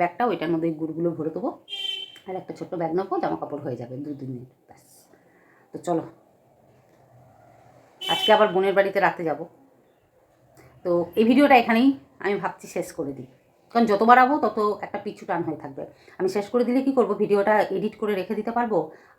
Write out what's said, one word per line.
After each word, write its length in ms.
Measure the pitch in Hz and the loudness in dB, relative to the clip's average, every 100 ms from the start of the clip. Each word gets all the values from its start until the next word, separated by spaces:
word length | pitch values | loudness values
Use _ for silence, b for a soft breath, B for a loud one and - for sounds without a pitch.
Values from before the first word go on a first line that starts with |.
ব্যাগটা, 220 | 170 - 240 | -2 0 -2
ওইটার 200 | 170 160 | 0 -2
মধ্যে 140 | 165 165 | -2 -2
ওই 60 | 156 | -4
গুড়গুলো 300 | 160 156 170 151 | -6 -4 -4 -2
ভরে 140 | 156 175 | -6 -6
দেবো, 140 | 240 - - - - - - - - | -8 -10 -14 -12 -8 -8 -12 -18 -10
আর 80 | 185 | -10
একটা 120 | 175 160 | -10 -12
ছোট্ট 140 | 156 180 | -10 -4
ব্যাগ 100 | 165 170 | -2 -2
নেবো, 160 | 196 370 | -2 -2
জামা 140 | 165 - | -2 -4
কাপড় 200 | 147 143 135 | -8 -8 -8
হয়ে 120 | 120 | -8
যাবে 140 | 123 131 147 | -10 -12 -10
দু 60 | 135 | -10
দিনের, 260 | 131 123 127 _ _ | -10 -12 -14 _ _
ব্যাস। 180 | - _ - _ b b b b b b | -20 _ -20 _ b b b b b b
তো 60 | 151 151 | -12 -4
চলো, 160 | 170 139 - _ _ _ _ _ _ _ _ _ - - _ - - - - _ - - | -2 -4 -14 _ _ _ _ _ _ _ _ _ -20 -20 _ -20 -20 -20 -20 _ -10 -4
আজকে 160 | - - 214 | -2 4 4
আবার 120 | 214 175 | 4 2
বোনের 180 | 196 190 | 2 2
বাড়িতে 220 | 196 196 180 | 2 2 0
রাতে 160 | - 165 | 0 -4
যাব। 120 | 147 165 _ _ _ _ _ _ _ _ _ _ _ b b 180 | -6 -8 _ _ _ _ _ _ _ _ _ _ _ b b -2
তো 60 | 175 175 - | 0 0 2
এই 60 | 226 | 4
ভিডিওটা 260 | 269 285 262 | 6 8 6
এখানেই 260 | - 226 269 269 - - | 6 4 4 2 -6 -8
আমি 120 | - 202 | -4 -4
ভাবছি 220 | 175 - - 190 | -4 -8 -10 -8
শেষ 120 | 165 - | -8 -8
করে 140 | 139 135 | -8 -8
দিই, 120 | - _ _ _ _ | -14 _ _ _ _
কারণ 140 | 233 226 | 0 2
যতবার 260 | 196 226 247 | 4 8 8
যাবো 140 | 254 302 | 8 4
তত 140 | - 226 208 196 180 | 0 0 -2 -2 -8
একটা 140 | 202 208 | -10 -10
পিছু 180 | - 208 | -12 -6
টান 120 | 175 170 | -4 -4
হয়ে 120 | 147 | -6
থাকবে। 200 | 135 135 147 b b b | -10 -12 -14 b b b
আমি 100 | 185 214 | -2 -2
শেষ 100 | 202 | -2
করে 100 | 240 240 | 0 2
দিলে 120 | 254 269 | 0 0
কী 40 | 269 | 2
করবো, 160 | 196 202 | 2 2
ভিডিওটা 320 | 208 202 202 214 175 190 | 2 2 4 2 2 -2
এডিট 200 | 208 - | -4 -4
করে 120 | 214 196 | -4 -4
রেখে 140 | 180 208 | -4 -4
দিতে 120 | 214 233 | -4 -2
পারবো, 200 | 240 190 156 B B | 0 -2 -2 B B